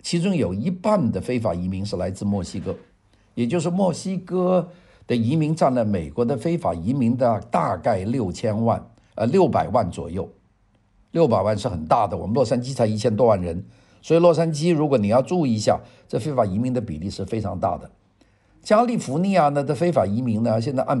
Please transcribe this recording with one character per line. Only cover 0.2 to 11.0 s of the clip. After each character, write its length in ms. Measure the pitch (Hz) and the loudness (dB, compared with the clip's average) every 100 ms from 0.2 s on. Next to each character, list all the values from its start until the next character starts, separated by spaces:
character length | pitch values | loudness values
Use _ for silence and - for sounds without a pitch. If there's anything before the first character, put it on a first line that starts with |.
| 185 170 | 0 0
有 180 | 156 | 0
一 160 | 95 156 | -2 -4
半 400 | 180 214 208 113 | -2 0 2 2
的 100 | - | -2
非 180 | - 123 | -2 -2
法 140 | 110 | -2
移 160 | 87 92 | -4 -4
民 160 | 95 101 | -4 -6
是 100 | 92 | -4
来 160 | 90 | -6
自 140 | 101 101 | -4 -4
墨 180 | 101 | -2
西 160 | 90 98 | -4 -8
哥， 160 | 82 87 - _ _ _ _ - | -8 -10 -12 _ _ _ _ -4
也 120 | 120 | -2
就 140 | 170 | 0
是 80 | 160 | 0
墨 240 | 180 190 | 0 0
西 240 | - 185 190 | -2 -6 -8
哥 520 | - 180 180 185 170 - _ _ - | -4 -2 2 2 0 -10 _ _ -4
的 80 | 123 | 0
移 220 | 113 160 | 0 0
民 180 | 151 160 | 0 2
占 180 | 151 | 2
了 120 | 127 110 | 2 0
美 240 | 98 76 | -2 -4
国 160 | 95 120 | -2 -2
的 100 | 131 | 0
非 220 | 170 170 | -2 -2
法 160 | 92 | -2
移 200 | 82 90 | -2 -2
民 220 | 143 113 123 | 0 2 2
的 240 | 123 104 - | 2 0 -2
大 280 | - 156 92 | -2 -2 -2
概 220 | 123 101 | -2 -2
六 300 | 98 131 95 | -2 -2 -4
千 360 | 85 117 107 117 | -4 -2 0 0
万， 200 | 98 - _ _ - | 0 -4 _ _ -4
呃， 100 | 113 | 2
六 220 | 190 160 | 4 4
百 220 | 98 80 | 2 2
万 200 | 117 92 | 0 0
左 200 | 82 78 | -4 -8
右。 200 | 92 - - _ _ _ _ _ _ | -8 -8 -12 _ _ _ _ _ _